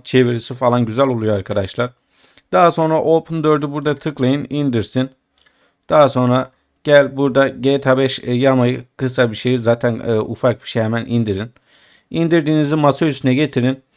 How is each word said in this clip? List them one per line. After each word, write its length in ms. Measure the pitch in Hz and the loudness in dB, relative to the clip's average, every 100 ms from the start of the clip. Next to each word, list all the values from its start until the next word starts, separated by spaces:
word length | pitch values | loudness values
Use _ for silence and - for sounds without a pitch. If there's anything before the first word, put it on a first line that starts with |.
çevirisi 500 | - 127 120 117 - | 0 2 2 0 -8
falan 320 | 123 123 123 110 | -2 0 0 0
güzel 220 | 113 135 | 0 0
oluyor 300 | 113 107 101 | 0 -2 -2
arkadaşlar. 520 | - 101 95 - 123 - _ _ _ _ _ | -4 -4 -4 -6 -8 -10 _ _ _ _ _
Daha 180 | 185 175 | 2 2
sonra 300 | 165 160 160 | 2 0 0
Open 420 | 151 160 160 165 | 2 0 0 -2
dördü 280 | 156 151 147 | 0 0 -2
burada 240 | 143 147 143 | -4 -4 -4
tıklayın, 520 | 160 143 127 143 - | -6 -2 0 0 -4
indirsin. 600 | 147 143 117 98 127 131 - _ _ _ _ _ _ - | -4 -2 -2 -2 -4 -4 -8 _ _ _ _ _ _ 0
Daha 200 | 156 135 | 4 4
sonra 420 | 127 123 127 - _ _ _ | 2 0 0 -2 _ _ _
gel 340 | 147 143 131 135 | 4 4 4 0
burada 300 | 139 139 135 | 0 2 0
G 340 | - 135 135 | 0 -2 0
T 80 | 135 | 2
A 80 | 131 | 2
beş, 260 | 131 - | 0 -2
e, 100 | 120 | -4
yamayı 500 | 123 135 131 123 123 120 - | 0 2 2 0 -2 -10 -6
kısa 340 | 131 127 120 | -4 0 -2
bir 40 | 104 | -2
şey 220 | 127 127 | -2 0
zaten, 420 | 113 117 120 113 117 | 0 0 -2 -4 -2
e, 120 | 110 | -2
ufak 440 | 110 110 127 117 | -2 -2 -2 -2
bir 40 | - | -6
şey 160 | 117 | -4
hemen 220 | 110 117 - | -2 -4 -2
indirin. 440 | 117 107 95 120 _ _ _ _ _ _ | -2 -2 -4 -6 _ _ _ _ _ _
İndirdiğinizi 680 | 165 165 170 147 156 143 156 | -4 0 2 2 0 2 2
masa 300 | 143 139 160 | 2 2 -2
üstüne 280 | 131 131 | 0 0
getirin. 460 | 131 143 127 123 131 _ | 0 0 0 -2 -2 _